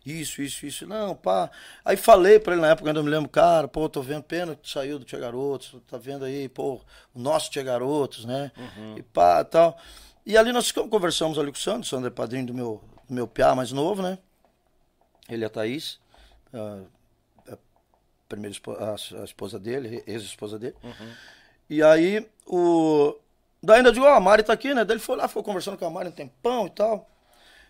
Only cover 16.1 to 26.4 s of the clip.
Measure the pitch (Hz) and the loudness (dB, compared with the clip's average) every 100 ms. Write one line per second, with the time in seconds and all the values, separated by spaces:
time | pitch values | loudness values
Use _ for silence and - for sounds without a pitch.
16.1 | _ _ _ _ 120 107 101 95 _ _ | _ _ _ _ -14 -12 -14 -20 _ _
17.1 | _ _ _ - - _ _ _ _ _ | _ _ _ -20 -20 _ _ _ _ _
18.1 | _ _ 104 104 98 - 113 107 104 - | _ _ -14 -12 -14 -14 -10 -8 -10 -12
19.1 | 110 98 - 101 104 107 135 113 117 - | -16 -16 -14 -12 -12 -8 -8 -8 -12 -10
20.1 | 110 98 - 104 107 123 - 120 117 110 | -12 -12 -14 -12 -10 -12 -14 -20 -18 -20
21.1 | 117 - - _ _ _ 151 156 160 175 | -20 -20 -20 _ _ _ 4 6 6 4
22.1 | 214 220 _ - 180 175 165 160 151 147 | 0 -6 _ -4 0 4 4 4 4 2
23.1 | - _ _ _ _ 175 226 247 226 277 | 0 _ _ _ _ 6 8 8 6 6
24.1 | 262 185 214 220 220 277 277 196 226 - | 8 6 4 4 -2 0 -2 0 -2 -4
25.1 | 254 247 220 208 196 196 190 170 170 185 | -4 -4 -6 -6 -8 -8 -8 -8 -6 -10
26.1 | - 139 _ | -12 -18 _